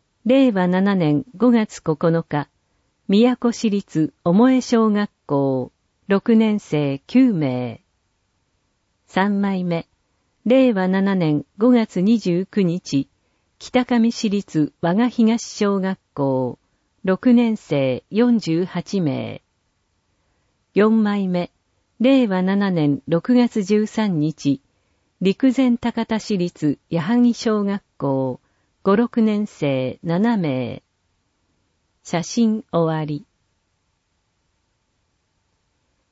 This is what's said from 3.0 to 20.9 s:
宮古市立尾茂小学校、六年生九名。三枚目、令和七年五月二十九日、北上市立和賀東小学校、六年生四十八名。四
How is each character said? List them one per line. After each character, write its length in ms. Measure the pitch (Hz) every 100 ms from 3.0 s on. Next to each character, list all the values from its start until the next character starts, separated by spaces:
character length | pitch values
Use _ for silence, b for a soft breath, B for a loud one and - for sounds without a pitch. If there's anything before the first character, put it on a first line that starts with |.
| -
宮 260 | 202 247 240
古 160 | 240
市 200 | - 226
立 420 | 202 - 156 156 -
尾 100 | 175
茂 280 | 190 254 262
小 300 | - 226 220
学 180 | 208 208 _ -
校、 460 | 143 135 131 123 _ _ _ -
六 300 | 196 - 220
年 240 | 220 208
生 420 | - 151 143 139 -
九 260 | 254 262
名。 460 | 175 139 123 123 110 _ _ _ _ _ _ _ _ _ _ _ _ _
三 340 | 190 202 202
枚 220 | 202 190
目、 240 | 180 165 - _ _ _ _ _ 214
令 300 | 262 254 196
和 120 | 185
七 280 | 190 196 190
年 280 | 160 147 - -
五 160 | 240
月 140 | 247 220 180
二 160 | 196 233
十 260 | 180 175 190
九 160 | 214
日、 460 | 180 180 - 139 - _ _ _ _ _
北 260 | - 247
上 280 | 247 240 226
市 180 | - 220
立 420 | 202 - 160 147 -
和 140 | 170
賀 160 | 190 247
東 300 | - 220 226
小 400 | - - 208 196
学 180 | 190 190 _
校、 460 | - 139 131 123 - _ _ _ _
六 320 | 190 185 254
年 240 | 240 233 220
生 460 | - 143 135 123 -
四 260 | 196 247 233
十 240 | 165 165
八 380 | 180 175 - 196
名。 400 | 156 127 110 107 - _ _ _ _ _ _ _ _ _ _ _ _
四 180 | 190 214